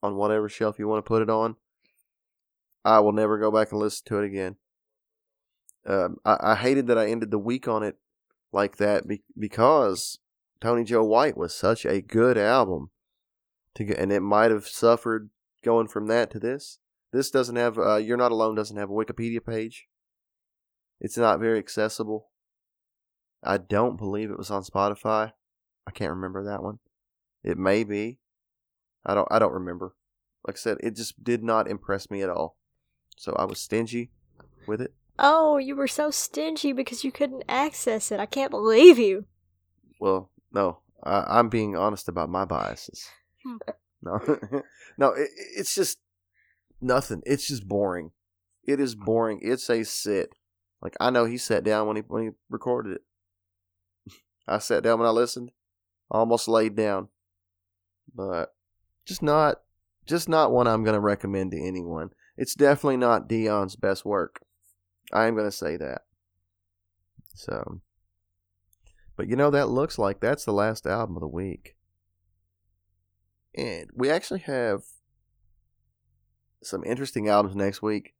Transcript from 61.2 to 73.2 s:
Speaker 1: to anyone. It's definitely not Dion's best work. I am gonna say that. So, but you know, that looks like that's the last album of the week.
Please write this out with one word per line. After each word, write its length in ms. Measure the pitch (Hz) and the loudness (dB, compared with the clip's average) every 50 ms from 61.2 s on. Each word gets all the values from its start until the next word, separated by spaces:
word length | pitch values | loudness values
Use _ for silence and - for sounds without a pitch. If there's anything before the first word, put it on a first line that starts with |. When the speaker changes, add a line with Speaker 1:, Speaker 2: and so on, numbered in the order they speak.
| - 98 98 95 95 95 | -2 -4 -4 -2 -4 -4
Speaker 1:
to 100 | 85 80 | -6 -6
anyone. 480 | 73 92 92 92 87 85 85 80 80 95 _ _ _ _ _ - | -6 -6 -6 -6 -8 -8 -8 -8 -8 -10 _ _ _ _ _ -8
It's 180 | 131 - - | -6 -6 2
definitely 420 | - 143 143 143 139 - 147 135 127 | 4 6 6 6 4 2 0 0 2
not 320 | 127 120 117 104 - - | 4 4 4 4 2 -2
Dion's 460 | 113 113 110 110 107 104 98 92 95 | -2 0 0 0 0 0 -2 -4 -6
best 280 | - - 104 98 - - | -4 -2 -2 -2 -2 -4
work. 380 | 101 104 98 85 - _ - _ _ _ _ _ _ _ _ _ _ _ _ _ - - | -4 -2 -2 -2 -4 _ -18 _ _ _ _ _ _ _ _ _ _ _ _ _ -4 0
I 120 | 101 113 113 | 2 2 2
am 80 | 117 | 2
gonna 160 | 107 107 104 | 0 -2 -2
say 260 | 98 - - 82 80 85 | -4 -4 -6 -6 -6 -6
that. 240 | 76 67 64 - _ _ _ _ _ _ _ _ _ _ _ _ _ _ _ _ _ _ _ _ _ _ _ _ - _ - | -8 -8 -10 -12 _ _ _ _ _ _ _ _ _ _ _ _ _ _ _ _ _ _ _ _ _ _ _ _ -20 _ -20
So, 480 | - - - - 55 - - - 90 - _ _ _ _ _ _ _ _ _ _ _ _ _ _ _ _ _ _ _ _ _ _ _ _ - - | -18 -12 -10 -10 -10 -10 -12 -14 -16 -18 _ _ _ _ _ _ _ _ _ _ _ _ _ _ _ _ _ _ _ _ _ _ _ _ -20 -10
but 140 | - - - | -8 -4 -2
you 60 | 113 | 2
know, 160 | 127 143 147 | 2 4 4
that 180 | 143 139 143 - | 4 4 2 2
looks 280 | 117 127 143 160 - - | 0 0 -2 -2 -2 -2
like 220 | 110 98 98 - | -2 -2 -2 0
that's 240 | - 113 143 147 - | 0 -2 0 -2 -2
the 80 | - 104 | -2 0
last 320 | 101 101 110 110 - - | 2 2 0 0 -2 -4
album 300 | - 92 110 117 110 87 | -4 -2 -2 -4 -6 -6
of 60 | 82 | -8
the 60 | 80 76 | -10 -8
week. 480 | 67 85 95 98 85 - _ - _ _ _ _ _ _ _ _ _ _ _ _ _ _ _ _ _ _ _ _ _ _ _ _ _ _ _ _ _ _ | -8 -8 -8 -8 -10 -12 _ -20 _ _ _ _ _ _ _ _ _ _ _ _ _ _ _ _ _ _ _ _ _ _ _ _ _ _ _ _ _ _